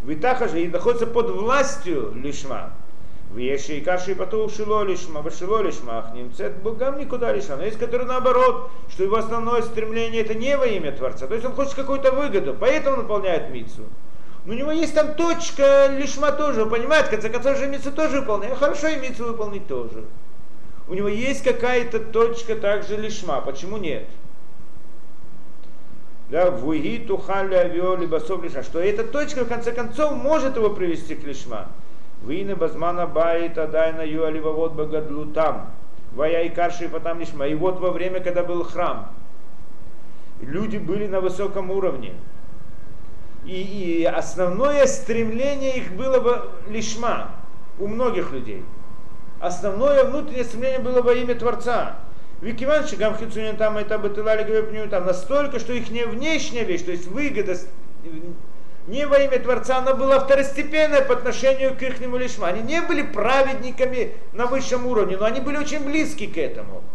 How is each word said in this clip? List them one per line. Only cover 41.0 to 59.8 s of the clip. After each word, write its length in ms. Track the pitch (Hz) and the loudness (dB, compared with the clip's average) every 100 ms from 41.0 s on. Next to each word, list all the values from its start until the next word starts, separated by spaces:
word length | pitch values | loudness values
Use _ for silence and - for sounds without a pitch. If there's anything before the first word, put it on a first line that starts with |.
| 208 | 0
на 140 | 190 | 0
высоком 500 | 180 - 202 202 185 | 0 0 0 0 0
уровне. 420 | 196 185 131 107 92 - - - - - - - - - - - - 160 | 0 0 0 -2 -2 0 0 0 -2 -2 -2 -2 -2 -2 -2 -2 -2 -2
И, 560 | 185 196 202 175 165 | -2 -2 -2 0 2
и 40 | 165 | 2
основное 800 | 160 151 156 180 190 277 294 269 | 2 0 0 0 2 2 4 4
стремление 920 | - - 226 226 226 277 277 269 254 | 4 0 0 0 0 0 0 0 0
их 160 | 254 | -2
было 260 | 190 262 262 | -2 2 2
бы 300 | 233 240 220 - - | 4 2 0 -2 -2
лишма 640 | 220 220 220 233 143 107 - - - - - | -2 -2 0 0 0 0 -2 -2 0 0 0
у 80 | 202 | 0
многих 440 | 226 247 185 151 | 0 0 0 -2
людей. 340 | 135 120 95 - - - - - - - - | -2 -2 -2 -2 -2 -2 -2 -2 -2 -2 0
Основное 640 | - 143 202 190 277 277 | 0 0 0 0 4 4
внутреннее 400 | 240 277 202 247 | 4 2 -2 -2
стремление 360 | 240 226 262 262 | -2 0 0 0
было 220 | 240 254 | 0 2
во 120 | 240 | 4
имя 220 | 247 240 240 | 2 2 0
Творца. 600 | 233 214 214 226 - - - - - - | 0 0 0 0 0 -2 -2 -2 -2 -2
Викиван 460 | 190 220 262 302 247 | -2 -2 2 2 2
шигам 280 | 190 214 214 | 0 0 0
хицунин 380 | 226 208 220 214 | -2 -2 -2 0
там 220 | 214 214 | 0 0
это 200 | 208 214 | 0 0
бытыла 380 | 202 202 214 220 | 0 0 0 0
ли 520 | 214 220 214 214 208 | 2 0 0 -2 -2
там 180 | 202 180 | 0 0
настолько, 540 | 185 - 277 285 240 | 0 2 0 0 -2
что 140 | 226 | -2
их 160 | 247 - | -2 -2
не 160 | 226 233 | -2 -2
внешняя 580 | 220 311 311 - 240 | 0 0 0 0 -2
вещь, 200 | 208 170 | 0 0
то 80 | 175 | 0
есть 160 | 170 175 | -2 -2
выгода 480 | 214 294 208 180 175 | 0 0 0 0 0
с-, 120 | - - - - 165 160 170 170 - - - - - | -2 -2 -2 -2 -2 -2 -2 -2 -2 -2 -2 -2 -2
не 160 | 240 285 | 0 4
во 140 | 277 | 4
имя 200 | 277 254 | 4 2
Творца, 380 | 240 233 208 | 2 0 2
она 160 | 262 | 0